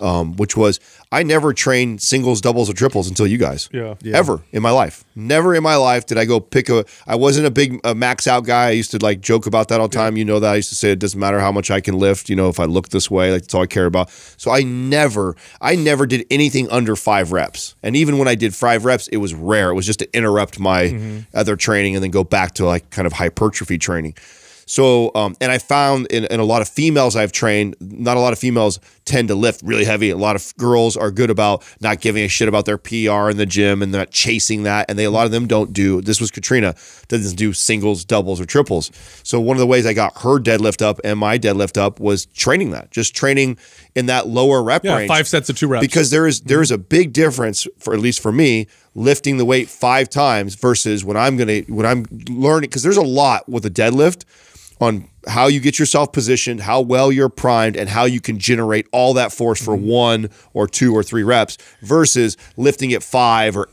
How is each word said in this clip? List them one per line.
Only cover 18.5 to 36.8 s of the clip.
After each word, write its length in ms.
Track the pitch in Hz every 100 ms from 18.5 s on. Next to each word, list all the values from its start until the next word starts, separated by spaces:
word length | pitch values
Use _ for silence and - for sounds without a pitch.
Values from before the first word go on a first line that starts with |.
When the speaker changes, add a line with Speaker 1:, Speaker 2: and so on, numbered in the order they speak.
| 95
Speaker 1:
five 280 | 120 113
reps, 240 | 120 123 -
it 80 | 107
was 180 | 101 80
rare. 340 | 85 107 92
It 60 | 92
was 100 | 95
just 140 | 104
to 80 | - 117
interrupt 420 | 113 104 101 -
my 260 | 98 92 90
Speaker 2:
Mm-hmm. 320 | 117 110 107 113 107
Speaker 1:
other 200 | 107 101
training 380 | - 104 98 95
and 80 |
then 60 | 95
go 140 | 95
back 320 | 90 101 90 -
to, 100 | 90
like, 240 | 87 -
kind 160 | - 90
of 80 |
hypertrophy 640 | 80 87 - 110 - 92 87
training. 380 | - 85 78 - - - - - -
So, 440 | - 131 120 117 110
um, 200 | 104 -
and 100 | 127
I 60 | 127
found 480 | - 143 139 135 123
in, 140 | 117 110
in 140 | 113
a 40 |
lot 180 | 110 113
of 80 | 107
females 460 | - 160 147 127 110
I've 160 | 104
trained, 440 | - 113 104 104 -
not 360 | 92 104 120 123
a 20 |
lot 140 | 123
of 40 | 113
females 420 | 127 120 107 87 _ _
tend 260 | - 131 113
to 40 |
lift 280 | 101 117 -
really 200 | 98 107
heavy. 280 | 104 104 104
A 40 | 90
lot 200 | 104 98
of 180 | - -
girls 360 | 120 120 113 -
are 140 | 107
good 220 | 95 120
about 320 | 104 104 95 - -
not 200 | 107 107
giving 220 | 110 107
a 40 | 101
shit 200 | - 110
about 200 | 104 101
their 100 | 104
P 300 | - 113 107
R 240 | 104 104
in 60 | 104
the 100 | 101
gym 340 | 98 101 101
and 100 | 98
not 200 | 98 92
chasing 500 | - 120 113 - 107
that. 240 | 104 104 101
And 120 | 101
they, 60 | 107
a 40 |
lot 160 | 110 117
of 60 |
them 160 | 113 120
don't 260 | 110 98
do, 280 | 98 98 92
this 200 | 95 107
was 80 | 113
Katrina, 460 | - - 131 98 80